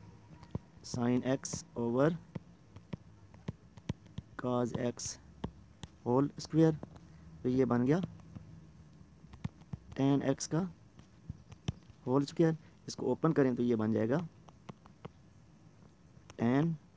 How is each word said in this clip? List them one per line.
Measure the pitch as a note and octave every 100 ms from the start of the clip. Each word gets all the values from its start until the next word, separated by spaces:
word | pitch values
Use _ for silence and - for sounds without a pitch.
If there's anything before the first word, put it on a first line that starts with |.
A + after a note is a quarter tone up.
| - - - - - - - -
sin | - B2 A#2+ B2 B2+
x | C3+ - - - -
over | A#2 B2 D#3 E3+ - - - - - - - - - - - - - - - - - - - - - -
cos | B2 B2 A#2+ - B2
x | - - - - - - - - - - - A#2+
whole | B2+ C#3+ -
square, | - D#3 D#3+ D#3 - - - - - -
तो | B2+
ये | C3
बन | B2 A#2+ B2+
गया | E3+ E3+ - - - - - - - - - - - - - - - - - - -
tan | C#3 C#3 C3+
x | C3+ -
का | D#3 F#3 - - - - - - - - - - - - - B2
होल | C3+
square। | C#3 - D#3+ D#3+ - - -
इसको | - A#2+
open | B2 D#3+
करें | C#3+ C3 A#2+
तो |
ये | A#2+ A2+
बन | A2
जाएगा | G#2+ A2 D3+ E3 - - - - - - - - - - - - - - - - - - - - -
tan | A#2+ C3+ E3 D#3 -